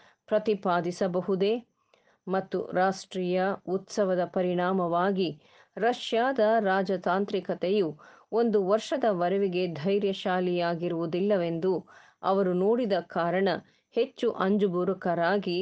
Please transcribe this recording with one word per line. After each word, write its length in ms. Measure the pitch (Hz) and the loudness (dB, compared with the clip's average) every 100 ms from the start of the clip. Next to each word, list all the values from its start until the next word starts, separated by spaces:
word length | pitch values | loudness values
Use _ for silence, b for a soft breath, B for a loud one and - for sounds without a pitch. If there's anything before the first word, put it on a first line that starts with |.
| B B - | B B -2
ಪ್ರತಿಪಾದಿಸಬಹುದೇ? 1200 | 214 214 202 190 175 175 175 196 180 180 190 196 240 - _ b b b b - | 0 0 0 0 0 0 -2 -2 -2 -2 0 0 0 -6 _ b b b b -4
ಮತ್ತು 320 | 190 185 185 - | -4 -2 -4 -2
ರಾಷ್ಟ್ರೀಯ 640 | 175 190 190 - 190 180 185 190 190 - | 0 0 0 -8 -4 -2 0 0 -4 -4
ಉತ್ಸವದ 560 | 185 190 - 190 180 | -6 -4 -2 0 0
ಪರಿಣಾಮವಾಗಿ 1040 | 170 190 180 175 180 190 170 170 190 190 170 151 b b b - | 0 0 0 0 0 0 0 0 0 0 -2 -4 b b b -2
ರಷ್ಯಾದ 640 | 226 240 - 226 254 262 214 226 | -2 -2 -2 0 0 2 2 4
ರಾಜತಾಂತ್ರಿಕತೆಯು 1200 | 196 190 190 185 180 190 202 190 180 175 175 208 160 151 B B B | 2 2 0 -2 0 0 0 -4 -4 -4 0 0 0 -4 B B B
ಒಂದು 260 | 214 240 208 185 | 0 2 2 2
ವರ್ಷದವರೆಗೆ 960 | 214 - 294 233 180 175 196 196 175 180 147 | 0 0 0 0 2 0 0 0 0 -2 -2
ಧೈರ್ಯಶಾಲಿಯಾಗಿರುವುದಿಲ್ಲವೆಂದು 2000 | 175 202 196 190 196 180 180 175 170 170 175 165 170 175 202 202 170 165 185 175 B B B B | -2 0 0 -2 -2 0 0 0 0 -2 -2 -2 -2 -2 0 0 0 -2 0 -2 B B B B
ಅವರು 300 | 175 196 190 | 0 2 2
ನೋಡಿದ 420 | 180 196 240 226 180 175 | 2 2 2 0 -2 -2
ಕಾರಣ, 400 | 180 170 180 190 160 b b _ | -2 0 2 0 0 b b _
ಹೆಚ್ಚು 320 | - 262 - 233 | -2 -2 -2 -2
ಅಂಜುಬುರುಕರಾಗಿ 1200 | - 190 208 202 175 180 185 185 170 170 202 185 175 | 0 0 2 2 0 -2 -2 -2 0 2 0 0 -2